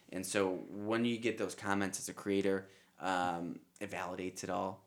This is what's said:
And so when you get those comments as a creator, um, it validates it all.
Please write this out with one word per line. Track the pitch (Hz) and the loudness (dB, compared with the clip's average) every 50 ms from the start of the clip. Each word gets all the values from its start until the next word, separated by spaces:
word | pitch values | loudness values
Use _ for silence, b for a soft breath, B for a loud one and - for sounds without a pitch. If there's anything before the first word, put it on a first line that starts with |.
| B - | B -8
And | - 92 95 | -6 -6 -2
so | - - 104 98 92 90 62 52 - | 0 2 4 4 4 2 0 -4 -8
when | 87 101 104 107 113 117 120 | -8 -4 0 0 2 2 2
you | 120 117 113 | 2 2 2
get | 120 113 104 - | 0 0 0 0
those | 101 90 - | -2 -4 -4
comments | - 101 101 98 101 98 92 95 - | -2 0 0 2 2 2 0 -2 -4
as | - - | -6 -8
a | |
creator, | - - - 101 98 98 98 98 98 95 98 B B B B B B - | -8 -4 0 2 4 4 4 4 2 2 -2 B B B B B B -4
um, | 80 95 92 90 90 90 85 85 87 82 - - - _ - - | 0 2 2 2 2 2 0 0 -2 -4 -6 -8 -12 _ -12 -10
it | 104 98 | -8 -6
validates | 92 87 92 87 92 92 92 92 - - - | -4 -4 -4 -4 -4 -4 -4 -6 -4 -4 -4
it | 92 | -2
all. | 90 95 95 95 95 - - | 0 0 0 -2 -4 -6 -10